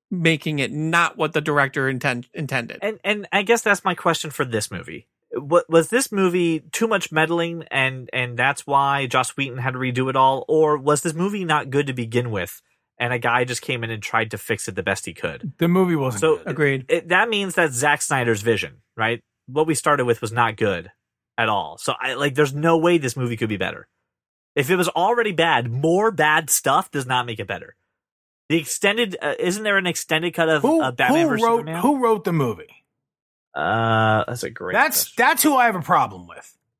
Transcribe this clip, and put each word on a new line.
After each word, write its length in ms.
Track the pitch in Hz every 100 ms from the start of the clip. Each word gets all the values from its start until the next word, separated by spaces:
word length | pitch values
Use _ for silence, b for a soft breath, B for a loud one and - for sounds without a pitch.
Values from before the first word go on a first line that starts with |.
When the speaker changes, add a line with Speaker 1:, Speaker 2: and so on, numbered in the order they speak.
| _
Speaker 1:
making 500 | 180 165 156 160 147
it 120 | 127
not 460 | 147 160 170 170 -
what 160 | 156
the 80 | 156
director 480 | 151 147 139 143 135
intend-, 380 | 127 139 123 -
intended. 460 | - 135 135 117 -
Speaker 2:
And, 180 | 208 214
and 240 | 196 208 196
I 80 | 196
guess 200 | 196 233
that's 220 | 214 196
my 120 | 190 170
question 360 | 175 160 156
for 140 | - 127
this 260 | 110 -
movie. 360 | 90 - 80 - _ _
Wa-, 300 | - 143 170 -
was 200 | 165 160
this 220 | 247 -
movie 500 | 202 185 180 170 156 -
too 160 | - 226
much 240 | 202 -
meddling 520 | 156 160 170 170 170 -
and, 380 | 135 131 131 123
and 240 | 127 123 120
that's 280 | 131 139 -
why 400 | 139 139 143 131
Joss 280 | 131 123 -
Whedon 220 | 139 127
had 160 | 127
to 60 | 127
redo 300 | 127 123 131
it 60 | 131
all? 300 | 131 135 -
Or 300 | 156 156 147
was 240 | 139 147
this 100 | 170
movie 300 | 156 196 208 170
not 240 | 151 135
good 180 | 139 139
to 60 |
begin 380 | 127 113 123 120
with 300 | 101 87 - _ _ _ -
and 140 | 120
a 60 | 123
guy 240 | 117 123
just 180 | 127 117
came 220 | - 123
in 60 | 113
and 100 | 107
tried 300 | - 113 110
to 60 | 104
fix 300 | - 107 -
it 80 | 95
the 80 |
best 220 | 92 95 -
he 80 |
could? 400 | 80 85 71 139 -
Speaker 3:
The 100 | 170
movie 280 | 185 180 160
wasn't 260 | 131 110
Speaker 2:
So 160 | 160 151
Speaker 3:
good. 100 | 175
Speaker 1:
Agreed. 380 | 143 143 135 127
Speaker 2:
it, 200 | 165 165
that 200 | 185 233
means 260 | 202 196 185
that 160 | 160
Zack 280 | 120 147 151
Snyder's 400 | - 139 120 104
vision, 400 | 113 104 78 - _ -
right? 240 | 110 120 - _ -
What 200 | 139 160
we 80 | 143
started 300 | 160 143 120
with 160 | 113
was 100 | 113
not 240 | 117 113 107
good 340 | 107 90 82 _ _ _ _ -
at 120 | 110
all. 280 | 101 78 -
So 160 | - -
I, 140 | 131
like, 220 | 127 143 135
there's 180 | 143
no 240 | 143 165 165
way 200 | 175 170
this 180 | 131 135
movie 200 | 123 113
could 120 | 110
be 80 | 101
better. 300 | 95 - - _ _ _ _ _ _ -
If 140 | 135
it 60 | 185
was 120 | 170
already 440 | 165 196 240 220
bad, 360 | 160 165 131 117
more 380 | 123 160 185 226
bad 380 | 165 151 156 151
stuff 380 | - 135 156 -
does 160 | 143 127
not 180 | 123 120
make 140 | 107
it 80 | 98
better. 280 | 90 - _ _ _ _ _ _ _ -
The 80 | 160
extended, 580 | 143 - 196 220 214 170
uh, 140 | 143 -
isn't 240 | 175 202
there 140 | 214 196
an 100 | 180
extended 480 | 160 - 156 175 170
cut 120 | 160
of, 140 | 151
Speaker 3:
Who, 180 | 254 320
Speaker 2:
uh, 120 | 131
Batman 320 | 120 127 311
Speaker 3:
who 40 | 320
Speaker 2:
versus 140 | 220
Speaker 3:
wrote, 140 | 233 233
Speaker 2:
Superman? 200 | 156 165
Speaker 3:
who 220 | 240 277
wrote 200 | 233 220
the 100 | 190
movie? 340 | 165 123 98 - - _ _ _ _ _ _ _ 71
Speaker 2:
Uh, 680 | 82 110 113 113 110 107 -
that's 160 | 120
a 60 | -
great 240 | - 90
Speaker 3:
That's, 300 | 202 302 - -
Speaker 2:
question. 80 | -
Speaker 3:
that's 260 | 262 320
who 120 | 311 269
I 100 | 240
have 100 | 185
a 60 |
problem 460 | 156 160 113 95 85
with. 300 | 85 - _ _